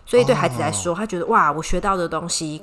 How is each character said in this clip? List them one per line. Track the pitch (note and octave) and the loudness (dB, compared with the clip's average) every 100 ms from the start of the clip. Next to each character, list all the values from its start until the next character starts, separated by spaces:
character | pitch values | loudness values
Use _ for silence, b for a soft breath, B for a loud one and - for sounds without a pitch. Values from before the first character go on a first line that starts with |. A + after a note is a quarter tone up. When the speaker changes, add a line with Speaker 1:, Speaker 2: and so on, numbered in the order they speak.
Speaker 1:
所 | - B3 | 0 4
以 | |
对 | A#3+ | 4
孩 | A#3+ E3+ | 2 0
子 | B2 | 0
来 | - | -2
说， | - F3 | -2 -4
Speaker 2:
哦。 | E3+ | -4
Speaker 1:
他 | G3 | -4
觉 | F3+ | -4
得， | E3 | 2
哇， | A3 D#3 | 4 4
我 | D3 | 2
学 | D#3+ F3+ | -2 0
到 | G3 F#3+ | 0 0
的 | E3 | -2
东 | D#3+ E3+ | -4 -4
西 | - D#3 D3+ | -4 -6 -8